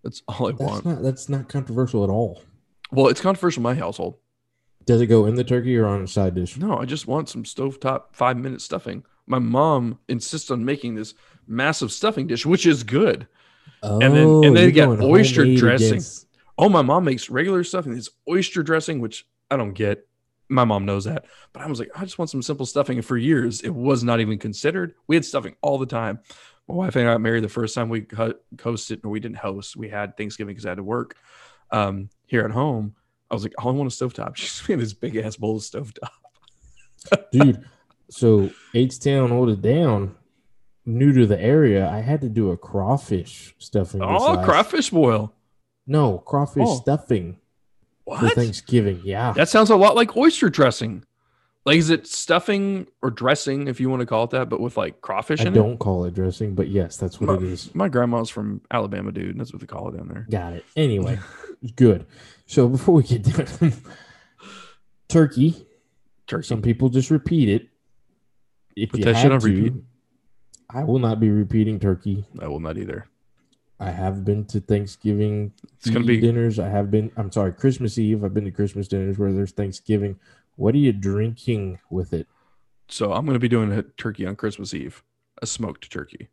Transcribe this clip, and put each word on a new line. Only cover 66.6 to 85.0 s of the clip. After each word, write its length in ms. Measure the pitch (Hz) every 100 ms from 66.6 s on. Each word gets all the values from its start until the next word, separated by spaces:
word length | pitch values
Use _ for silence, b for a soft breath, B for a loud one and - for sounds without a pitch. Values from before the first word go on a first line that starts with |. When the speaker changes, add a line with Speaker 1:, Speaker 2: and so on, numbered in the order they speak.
Speaker 2:
people 260 | 113 113 127
just 220 | 127 131
repeat 380 | 156 - 170 113
it. 200 | 107 - _ _ _ _ _ _ _ _ _ _ -
If 140 | 110
Speaker 1:
Put 100 | -
Speaker 2:
you 40 | 117
Speaker 1:
that 80 | 113
shit 60 |
Speaker 2:
had 80 | 135
Speaker 1:
on 80 | 135
Speaker 2:
to, 60 | 110
Speaker 1:
repeat. 260 | 98 113 131 - _ _ _ _ _ _ _ _
Speaker 2:
I 140 | 123
will 140 | 151 127
not 200 | 117 110
be 120 | 110
repeating 500 | 104 98 113 107 104
turkey. 460 | 101 90 104 98 101 -
Speaker 1:
I 80 | 78
will 120 | 73
not 160 | 82 87
either. 280 | 95 - - _ _ _ _ _ _ _
Speaker 2:
I 100 | 95
have 340 | 87 95 98
been 200 | 98 104 104
to 140 | 104
Thanksgiving 920 | - 104 101 - 107 104 107 104 101 _ - _
Speaker 1:
It's 80 | 117
gonna 120 | 113
Speaker 2:
Eve 60 | 117
Speaker 1:
be 140 | 113
Speaker 2:
dinners. 380 | 117 117 117 107
I 100 | 95
have 220 | 101 101
been, 200 | 107 110 -
I'm 140 | 101
sorry, 220 | 107 95
Christmas 440 | 87 135 127 120 113
Eve. 280 | 107 107
I've 100 | 101
been 100 | 101
to 60 | 101
Christmas 380 | 90 101 101 95
dinners 300 | 98 95 98
where 140 | 101
there's 200 | 95 98
Thanksgiving. 640 | - 98 92 - 107 101 92 b b b -
What 180 | 107
are 40 | 139
you 140 | 139
drinking 840 | 101 98 101 113 117 - 110 95 87 _
with 240 | 92 87
it? 140 | 82 - _ _ _ _ _ _
Speaker 1:
So 240 | - 104
I'm 120 | 98
gonna 140 | 151 127
be 100 | 120
doing 240 | 117 107
a 100 | 104
turkey 440 | - - 113 104 92
on 80 | 104
Christmas 380 | 110 104 98
Eve, 280 | - - -